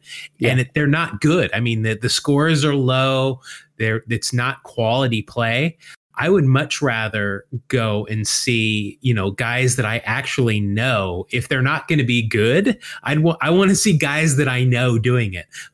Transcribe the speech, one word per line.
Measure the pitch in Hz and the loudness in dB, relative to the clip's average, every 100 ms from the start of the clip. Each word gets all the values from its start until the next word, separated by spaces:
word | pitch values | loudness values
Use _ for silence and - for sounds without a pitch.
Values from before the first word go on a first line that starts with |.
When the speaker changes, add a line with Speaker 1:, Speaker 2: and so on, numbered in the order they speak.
| - - - - | -20 -18 -16 -4
Speaker 1:
Yeah. | 120 | 0
Speaker 2:
And | 127 | 0
it, | 127 156 | 0 0
they're | 143 | 0
not | 156 165 101 | 0 -2 -2
good. | - 175 107 104 | 0 2 0 -2
I | |
mean, | 120 113 | -2 0
the, | 110 107 | -2 -2
the | 123 | -2
scores | - - 143 160 156 143 | -2 0 2 2 2 2
are | 143 | 2
low. | 127 131 131 131 135 131 - - - - | 2 2 0 0 0 -4 -10 -20 -16 -6
They're, | 110 110 - | -2 -2 -2
it's | 117 - | -4 -2
not | 123 123 - - | -2 -2 -4 -10
quality | - 113 123 131 113 | -2 0 2 0 -2
play. | - - 113 120 160 - - - _ - | -4 -4 -2 0 -2 -4 -18 -20 _ -4
I | 151 | 2
would | 190 135 | 4 4
much | 135 127 - | 4 2 -2
rather | 143 113 110 107 101 98 - 123 - | -2 -2 -2 -2 -4 -4 -8 -14 -4
go | 127 110 104 104 | -2 0 -2 -2
and | 107 104 | -4 -2
see, | - - 117 110 107 101 - | -2 0 0 0 -2 -4 -4
you | 131 110 | 0 0
know, | 98 | 0
guys | 101 117 123 127 127 | -2 -2 0 0 0
that | 107 | -2
I | 113 | -2
actually | - 117 131 - 120 107 | -4 -6 -4 0 0 0
know. | 101 104 127 113 95 90 - | -2 -2 0 0 -2 -6 -6
If | 127 123 | -6 -2
they're | 135 | 0
not | 131 156 - | 0 -2 0
gonna | 156 120 | 0 2
be | 120 110 | 0 0
good, | 107 110 151 208 - - - 120 | 2 4 4 2 -2 -6 -10 -4
I'd | 151 | 0
wa-, | 165 165 | 2 2
I | 147 | 2
wanna | 180 196 190 | 4 4 4
see | 214 160 | 4 2
guys | 143 151 160 135 | 2 0 2 2
that | 135 | 2
I | 123 127 | 2 2
know | 120 127 113 | 2 2 2
doing | 120 123 107 | 2 2 0
it. | 90 - - - | -4 -12 -16 -8